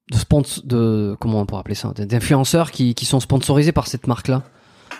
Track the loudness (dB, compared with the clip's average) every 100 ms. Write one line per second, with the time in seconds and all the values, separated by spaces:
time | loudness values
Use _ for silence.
0 | -4 -2 2 2 2 -6 -2 0 2 2
1 | -2 -4 -2 -2 -2 -6 -6 -6 -6 -6
2 | -2 -2 2 2 4 2 0 0 0 0
3 | 0 0 2 0 2 4 4 2 -2 -6
4 | -4 -4 -2 -2 -4 _ _ _ -20